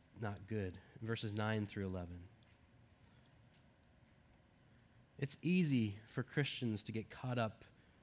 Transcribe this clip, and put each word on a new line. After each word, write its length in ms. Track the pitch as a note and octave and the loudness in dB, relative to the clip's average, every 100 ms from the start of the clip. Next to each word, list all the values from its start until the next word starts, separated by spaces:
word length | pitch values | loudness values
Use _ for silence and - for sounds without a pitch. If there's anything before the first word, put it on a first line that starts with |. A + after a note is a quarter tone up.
| - - | -16 -6
not 260 | G#2+ G2+ - | -4 -4 -2
good," 300 | A2 F#2 F2 - - | 0 0 -4 -14 -8
in 40 | A2+ | -2
verses 280 | A2+ A2 | -2 -2
nine 340 | G#2 G#2+ A2 G2+ | 0 2 2 0
through 180 | G#2 F#2+ | -2 -2
eleven. 340 | F#2 F2 F2 F2+ - - - - - - - - - - - - - - - - - - - - - - - - - - - - - | -2 -4 -8 -14 -20 -20 -20 -20 -20 -20 -20 -20 -20 -20 -20 -20 -20 -20 -20 -20 -20 -20 -20 -20 -20 -20 -20 -20 -20 -20 -20 -16 -6
It's 160 | C#3 - | -6 0
easy 560 | E3 F3+ D#3 B2+ G#2+ G2+ - | 4 6 6 6 4 0 -6
for 160 | - | -6
Christians 600 | - D3+ C#3 - A#2 G#2+ | -2 0 0 0 0 -2
to 100 | - | -2
get 160 | A2 F#2+ | -6 -6
caught 280 | - B2+ B2 | -8 -2 0
up 280 | A2 - - - - - | 0 -2 -20 -20 -20 -20